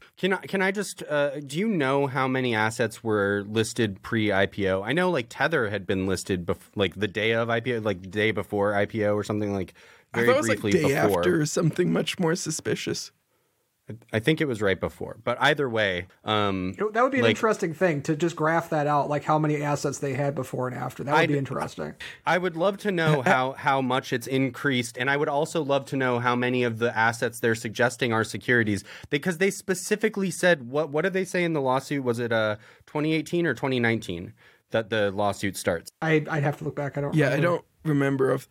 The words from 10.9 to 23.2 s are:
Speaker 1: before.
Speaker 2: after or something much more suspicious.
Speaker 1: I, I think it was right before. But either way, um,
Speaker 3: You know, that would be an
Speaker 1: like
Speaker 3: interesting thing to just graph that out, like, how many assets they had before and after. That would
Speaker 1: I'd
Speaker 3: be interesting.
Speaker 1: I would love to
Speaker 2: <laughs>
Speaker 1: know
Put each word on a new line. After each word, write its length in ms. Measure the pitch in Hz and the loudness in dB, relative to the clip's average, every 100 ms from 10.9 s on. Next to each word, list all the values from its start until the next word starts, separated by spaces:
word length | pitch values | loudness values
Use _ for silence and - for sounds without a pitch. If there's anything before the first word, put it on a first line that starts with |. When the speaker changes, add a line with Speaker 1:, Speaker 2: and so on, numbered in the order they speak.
| 135 | 2
Speaker 1:
before. 180 | 208 175 | 2 2
Speaker 2:
after 220 | 180 170 | 2 2
or 40 | 147 | 0
something 480 | 170 165 - 175 | 0 0 2 0
much 260 | 165 156 - | 0 -2 -2
more 160 | 160 170 | -2 -2
suspicious. 760 | 156 - 110 175 - - - _ _ _ _ _ _ _ - | -4 -6 -4 -4 -4 -6 -10 _ _ _ _ _ _ _ -18
Speaker 1:
I, 280 | 107 - 110 | -18 -4 0
I 20 | |
think 200 | 135 160 | 2 2
it 80 | 151 | 0
was 140 | 107 | 0
right 180 | 101 92 | 0 0
before. 380 | 85 - 92 - | -2 -6 -12 -8
But 160 | 123 123 | -6 2
either 260 | 135 151 135 | 2 2 0
way, 380 | 110 101 90 90 _ | 0 0 0 -6 _
um, 520 | - 107 101 95 92 - | -2 0 2 0 -4 -4
Speaker 3:
You 80 | 214 | -2
know, 60 | |
that 100 | 220 | 0
would 100 | 262 | 2
be 60 | 262 | 4
an 60 | |
Speaker 1:
like 80 | 160 | 2
Speaker 3:
interesting 420 | - 220 208 175 | 4 0 0 -4
thing 300 | 151 185 143 | 0 0 0
to 120 | 147 151 | -2 0
just 200 | 170 165 | -2 0
graph 340 | 156 165 160 | 0 0 0
that 160 | 156 147 | -2 2
out, 240 | 147 143 | 0 0
like, 140 | 147 | -2
how 160 | - 156 | 2 2
many 240 | 151 151 | 2 0
assets 340 | 147 143 147 127 | -2 -2 -2 -4
they 160 | 143 | -4
had 220 | 131 143 143 | -2 -2 -4
before 320 | 127 127 127 | -6 -4 -6
and 100 | 123 | -6
after. 260 | 131 - | -8 -8
That 100 | 127 | 0
would 60 | 147 | 2
Speaker 1:
I'd 80 | 165 | 4
Speaker 3:
be 80 | 143 | 2
interesting. 560 | 131 - - - 76 - - - | -2 -4 -6 -8 -10 -10 -16 -8
Speaker 1:
I 140 | - 175 | 0 0
would 180 | 180 160 | 0 0
love 220 | 185 196 | 0 0
to 120 | 208 | -2
Speaker 2:
<laughs> 80 | 175 | 2
Speaker 1:
know 240 | 160 151 | 4 4